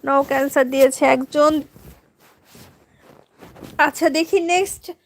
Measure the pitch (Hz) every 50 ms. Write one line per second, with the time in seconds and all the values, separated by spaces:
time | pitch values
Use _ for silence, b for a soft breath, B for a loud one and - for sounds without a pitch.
0 | - 277 277 277 277 277 277 269 269 285 - 294 262 247 262 269 269 262 262 -
1 | 302 269 262 254 262 - - 294 294 302 311 302 - - _ - - - - _
2 | _ _ _ _ _ _ _ _ _ _ _ - - - _ _ _ _ _ _
3 | _ _ - - _ _ _ _ - - - - - - - - 294 294 - -
4 | 320 330 269 311 330 320 - 392 339 330 349 359 392 381 - - - - 349 _
5 | _